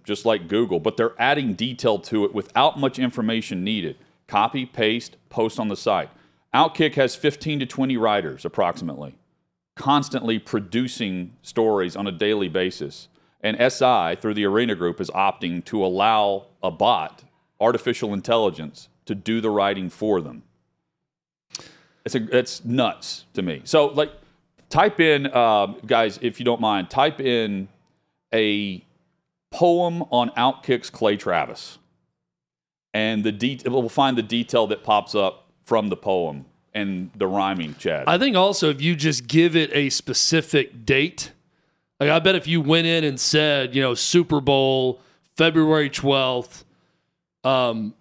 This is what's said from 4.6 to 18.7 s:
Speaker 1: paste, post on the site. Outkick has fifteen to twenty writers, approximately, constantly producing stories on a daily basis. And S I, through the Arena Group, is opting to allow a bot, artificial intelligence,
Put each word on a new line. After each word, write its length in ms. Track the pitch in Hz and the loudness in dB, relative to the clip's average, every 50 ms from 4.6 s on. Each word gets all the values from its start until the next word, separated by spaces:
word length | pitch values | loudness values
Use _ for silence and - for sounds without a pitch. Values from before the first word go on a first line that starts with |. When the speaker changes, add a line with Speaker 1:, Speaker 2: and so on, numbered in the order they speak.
| 127 | -8
Speaker 1:
paste, 520 | - - - 113 107 113 120 - - - _ _ | -6 -4 0 0 2 0 0 -4 -10 -18 _ _
post 320 | _ - - 113 110 - - | _ -2 -2 -2 -2 -2 -4
on 80 | 110 | -4
the 80 | 104 98 | -4 -6
site. 340 | - - 113 101 90 71 - - _ _ _ _ _ _ _ - | -4 -2 0 0 0 -2 -6 -12 _ _ _ _ _ _ _ 2
Outkick 420 | 127 156 160 - - 160 151 - | 2 2 2 2 0 0 0 2
has 180 | 147 131 123 - | 2 0 0 0
fifteen 420 | - - 147 143 - - 160 151 143 | -2 -2 -2 -2 -2 -6 -6 -4 -4
to 60 | 127 | -6
twenty 320 | 120 - 131 131 127 131 | -6 -4 -4 -2 -2 0
writers, 480 | 117 110 110 104 101 87 76 78 73 - | 0 2 2 2 2 -2 -4 -10 -8 -10
approximately, 720 | 85 - - 95 87 85 - 92 82 69 67 73 69 - _ _ _ _ _ _ _ _ _ _ _ _ | -8 -2 0 0 0 -2 -4 -8 -10 -10 -10 -14 -16 -16 _ _ _ _ _ _ _ _ _ _ _ _
constantly 640 | - - 135 143 147 135 - - 123 117 113 113 107 | -6 0 0 2 2 0 -2 -6 -6 -2 -2 -4 -4
producing 920 | - - - 110 104 90 98 120 127 123 - - 117 98 92 92 90 85 - _ | -4 -4 -6 -6 -4 -4 -4 -4 -4 -4 -6 -6 -6 -6 -4 -6 -8 -10 -14 _
stories 560 | _ - - 117 113 110 107 98 90 90 82 | _ -6 -2 2 2 2 2 2 0 -2 -4
on 100 | 98 101 | -6 -6
a 60 | 101 90 | -6 -4
daily 340 | 80 107 104 107 104 98 | -2 0 0 0 0 -2
basis. 640 | 90 80 92 92 92 - - 76 71 - - - _ _ _ _ _ _ _ | -2 -2 -2 -2 -2 -4 -8 -10 -12 -12 -16 -20 _ _ _ _ _ _ _
And 180 | - 107 107 - | -6 -4 0 2
S 220 | 123 127 - - | 2 2 2 2
I, 340 | 135 127 123 104 85 82 87 | 2 4 4 2 2 0 -4
through 200 | - - 110 104 | -4 -4 -4 -2
the 100 | 104 104 | 0 0
Arena 280 | 98 98 110 123 117 104 | 2 2 2 0 0 -2
Group, 280 | 82 87 85 85 - | -2 -2 -2 -2 -4
is 80 | 92 85 | -8 -6
opting 560 | - 92 98 98 - - 92 87 87 87 - | -2 0 0 0 0 -2 -6 -6 -6 -6 -6
to 200 | - - 107 95 | -4 -2 0 0
allow 600 | 92 92 95 101 113 110 107 104 101 98 98 - _ _ _ - | 0 0 2 2 2 2 2 2 0 -2 -4 -8 _ _ _ -6
a 80 | 92 | -6
bot, 520 | 82 - 101 117 117 87 78 - - - - _ _ _ _ _ _ _ | -2 2 2 2 2 2 -2 -6 -12 -18 -20 _ _ _ _ _ _ _
artificial 540 | 104 117 123 117 - 127 117 - 120 107 101 | 2 2 2 2 -2 -2 -4 -2 -4 -4 -6
intelligence, 720 | 98 87 - 117 117 110 95 82 80 78 73 | -6 -2 0 2 2 2 0 -2 -4 -12 -14